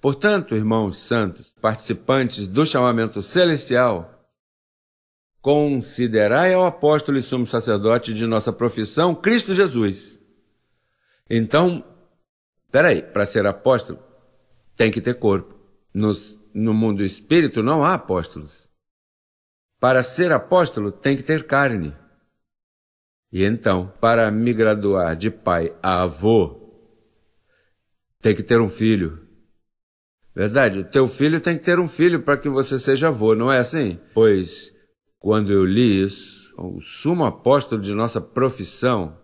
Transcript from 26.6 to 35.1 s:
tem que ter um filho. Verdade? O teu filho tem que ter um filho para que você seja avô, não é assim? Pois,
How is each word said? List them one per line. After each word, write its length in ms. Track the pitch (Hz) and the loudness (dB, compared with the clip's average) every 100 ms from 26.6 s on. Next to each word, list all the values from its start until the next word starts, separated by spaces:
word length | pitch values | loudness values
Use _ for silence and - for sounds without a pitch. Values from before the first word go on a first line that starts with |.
| - _ _ _ _ _ _ _ _ _ _ _ _ _ _ _ | -20 _ _ _ _ _ _ _ _ _ _ _ _ _ _ _
tem 140 | 113 104 | -2 0
que 60 | |
ter 180 | 104 117 | 2 2
um 100 | 110 | 2
filho. 500 | - 110 107 82 78 - _ _ _ _ _ _ _ _ _ _ | 0 0 2 -2 -8 -20 _ _ _ _ _ _ _ _ _ _
Verdade? 460 | - 104 123 123 95 | -6 -2 2 2 0
O 40 | |
teu 240 | 90 139 131 | -2 2 2
filho 320 | 131 147 160 | 2 0 0
tem 180 | 170 165 | -2 -4
que 60 | |
ter 160 | - 175 | 0 0
um 80 | 175 | 0
filho 360 | - 175 165 | 0 0 2
para 140 | 135 139 | -2 -2
que 120 | 147 | -2
você 300 | 135 131 135 | -2 -2 -4
seja 300 | 123 135 160 | 0 0 0
avô, 260 | 127 110 110 | 0 2 2
não 160 | 123 | 2
é 80 | 131 | 0
assim? 400 | 120 160 117 82 - | 0 -2 -4 -6 -6
Pois, 600 | - 113 98 90 - - _ _ _ _ | 2 4 4 -2 -10 -16 _ _ _ _